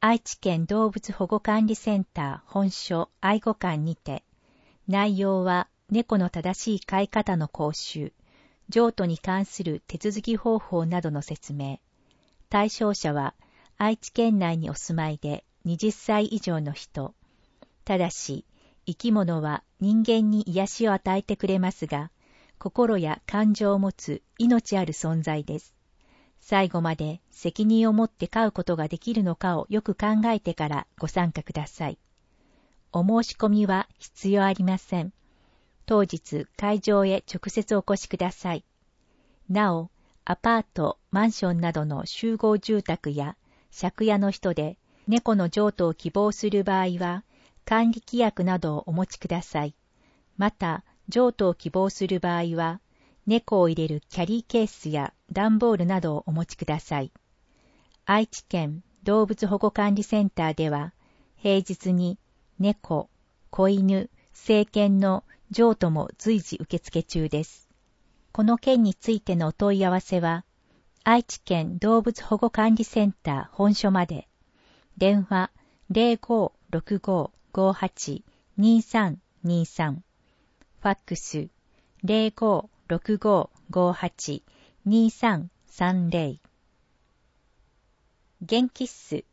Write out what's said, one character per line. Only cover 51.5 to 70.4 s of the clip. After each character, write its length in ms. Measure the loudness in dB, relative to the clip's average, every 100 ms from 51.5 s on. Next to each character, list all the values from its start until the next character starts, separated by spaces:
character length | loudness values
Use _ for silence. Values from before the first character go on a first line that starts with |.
を 40 |
希 160 | 0 -4
望 200 | -2 -2
す 160 | -2 -2
る 140 | -2
場 180 | 0 -2
合 180 | -2 -2
は、 240 | -4 -6 _ _ _ _ -2
猫 340 | -2 2 2
を 80 | 4
入 120 | 2
れ 120 | -2
る 100 | -4 -6
キ 120 | -6
ャ 60 | -2
リ 140 | -4
ー 40 | -2
ケ 160 | -2
ー 40 | -2
ス 220 | -4 -6
や 240 | -4 -6 -10 -8
段 280 | -2 2 4
ボ 140 | 4
ー 60 | 2
ル 80 | 0
な 140 | 0
ど 160 | -2 -4
を 80 | -4
お 60 |
持 120 | -4 -4
ち 100 | -6
く 80 |
だ 160 | -4 -4
さ 200 | -2 -4
い。 120 | -4 -10 _ _ _ _ _ _ _ _ 0
愛 200 | 2 0
知 180 | -6
県 380 | -6 -4 -4 -6 -14 _
動 240 | 2 2 2
物 200 | 0 -2
保 120 | 0
護 120 | 0
管 240 | 2 2
理 80 | 2
セ 200 | 2 2
ン 80 | 2
タ 180 | 2 0
ー 60 |
で 160 | 0 -2
は、 240 | -2 -4 -12 _ _ _ _
平 200 | 0 2
日 360 | 0 -4 0
に 260 | 0 0 -4 _ _ _ -2
猫、 520 | 0 0 -4 -6 -6 _ _ _ _
子 180 | 2 2
犬、 420 | 4 2 2 -2 _ _
成 320 | -6 2 2
犬 340 | 2 2 4 4
の 260 | 2 0 -6 _ -6
譲 240 | 2 4
渡 160 | 4 0
も 180 | 0 -4 -4
随 220 | 0 0
時 160 | -2 -10
受 180 | -6 -6
付 240 | -4 -4
中 260 | -2 -2 -2
で 160 | -2
す。 240 | -4 -12 _ _ _ _ _ _ _
こ 100 | 0
の 140 | 2 4
件 260 | 4 4
に 120 | 4
つ 160 | 2 -2
い 100 | -2
て 160 | 0 0
の 120 | 0
お 40 |
問 260 | 0 2 2
い 60 |
合 60 | 2
わ 100 | 0
せ 200 | 0 0
は、 240 | 0 -2